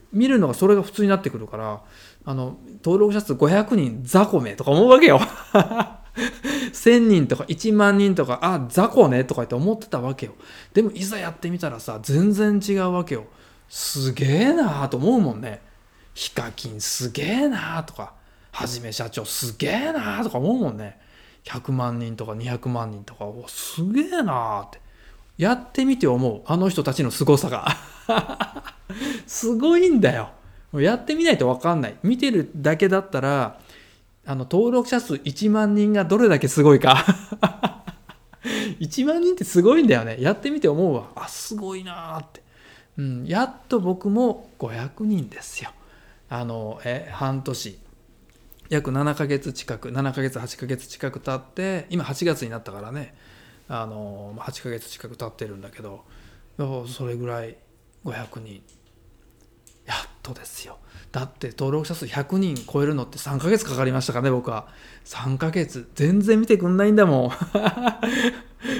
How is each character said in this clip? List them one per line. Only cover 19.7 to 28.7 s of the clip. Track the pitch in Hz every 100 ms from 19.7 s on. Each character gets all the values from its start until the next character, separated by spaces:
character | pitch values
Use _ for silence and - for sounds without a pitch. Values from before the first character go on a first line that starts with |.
| 214 294
な | 311 208 202
ー」 |
と | -
か | 123
思 | 151
う | 254
も | 175
ん | 107
ね。 | 104 - _ - - _
百 | - 123 -
万 | 131 123 120
人 | 117 113
と | 113
か |
二 | 110 120
百 | 120 131
万 | 120 110
人 | 104
と | 101
か、 | - 104
「お、 | 117 117
す | - - - 180
げ | 240
え | 339 359
な | 226 131 113 104
ー」 | -
っ |
て。 | - - - - - - -
や | 180
っ | 247 -
て | -
み | 262 262
て | 151
思 | 123 127
う。 | 104 -
あ | 165
の | 190
人 | 180
た | -
ち | 131
の | 135
凄 | - 151 139
さ | 175
が。 | 117 - - - - -
<laughs> | 226 - - - 285 -